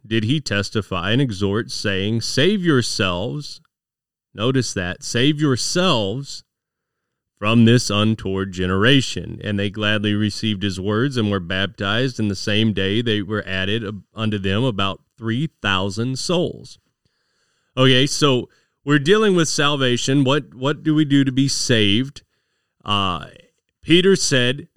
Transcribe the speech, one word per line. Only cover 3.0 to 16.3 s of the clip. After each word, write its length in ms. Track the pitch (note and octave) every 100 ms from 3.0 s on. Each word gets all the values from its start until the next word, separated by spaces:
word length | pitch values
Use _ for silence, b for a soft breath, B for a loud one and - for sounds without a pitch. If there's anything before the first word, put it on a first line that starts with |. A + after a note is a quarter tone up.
| G2 F2+ A2 C#3+ C#3+ - _ _ _ _ _ _ _
notice 400 | F#2+ A2+ C3 A#2
that, 280 | - F2+ F2+
"save 380 | - A#2 C#3 D3+
yourselves 1000 | D3+ B2 - F3 F#3 C3 G2 A#2+ C#3 - - _ _ _ _ _ _ _ _ -
from 280 | G#2 A#2 A2+
this 220 | A#2+ -
untoward 600 | G2+ G#2+ A2 G2 F#2+ G2
generation." 880 | F#2 F#2 F#2+ A2 C#3 A#2+ - E2+ -
And 140 | G2 G2+
they 120 | G2+
gladly 440 | G2+ G#2 G#2+ G#2
received 500 | G#2 G#2+ - A2+ G2+
his 160 | G2+ F#2
words 360 | F#2+ G#2+ C#3 B2+
and 140 | G#2
were 80 | G2+
baptized, 800 | E2+ F#2+ G2 - G2+ A2 C3 B2
and 100 | G#2+
the 60 |
same 380 | F#2+ - G#2 A2+
day 280 | G2 F#2+ G#2
they 220 | A#2+ G#2
were 240 | F#2 G#2+ F#2
added 380 | F#2+ F#2+ A2 G2+ G#2 -
unto 260 | - A2 G#2
them 260 | F#2+ G2
about 380 | C3 G2 G2 F2+ _ -
three 320 | A2+ A#2 D#3 _
thousand 560 | A2+ F#2+ G2 G2 A#2+ C3
souls. 640 | -